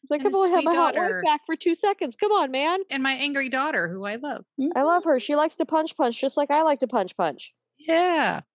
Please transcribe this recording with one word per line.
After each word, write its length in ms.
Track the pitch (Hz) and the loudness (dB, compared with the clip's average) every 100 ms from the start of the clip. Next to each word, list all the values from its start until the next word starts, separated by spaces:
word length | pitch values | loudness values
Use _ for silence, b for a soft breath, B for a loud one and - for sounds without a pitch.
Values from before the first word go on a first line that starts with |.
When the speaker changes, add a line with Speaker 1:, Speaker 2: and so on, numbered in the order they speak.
Speaker 1:
He's 80 | - | -2
like, 120 | 294 | 0
Speaker 2:
And 60 | 277 | 2
Speaker 1:
"I've 40 | |
Speaker 2:
his 60 | 381 | 2
Speaker 1:
only 120 | 381 | 4
had 40 | 349 | 2
Speaker 2:
sweet 60 | 302 | 2
Speaker 1:
my 100 | 339 | 2
hot 200 | 320 302 | 2 0
wife 80 | |
Speaker 2:
daughter. 180 | 359 370 349 | -2 0 0
Speaker 1:
back 160 | 294 - | 0 -2
for 120 | 320 | -4
two 180 | 349 330 | -2 0
seconds. 400 | 415 403 302 - | 0 0 -4 -2
Come 140 | 415 | 2
on, 200 | 415 285 | 2 2
man." 280 | 262 302 370 381 | 0 0 -2 -4
Speaker 2:
And 140 | 269 | -2
my 80 | 269 | -2
angry 380 | 262 285 277 262 | -2 -2 -2 -2
daughter, 400 | 262 294 240 170 | -2 -2 -2 -4
who 160 | 190 202 | -6 -8
I 100 | 226 | -8
love. 300 | 285 - - - | -8 -10 -10 -4
Speaker 3:
Mm-hmm. 120 | 277 302 | -2 0
Speaker 1:
I 60 | |
love 200 | 294 349 | 2 2
her. 160 | 339 262 | 2 0
She 160 | - 294 | 2 0
likes 220 | 320 - | 0 -2
to 80 | 320 | -2
punch 320 | 311 311 - | -2 -2 -2
punch, 240 | 262 233 | -2 0
just 160 | 269 - | -2 -2
like 140 | 285 | 0
I 100 | 294 | 2
like 180 | 320 277 | 2 0
to 80 | 247 | 0
punch 300 | 240 185 - | -2 -2 -2
punch. 340 | 170 - - _ _ _ | -4 -4 -18 _ _ _
Speaker 2:
Yeah. 600 | 311 330 359 320 220 170 - | 0 2 2 2 0 -2 -10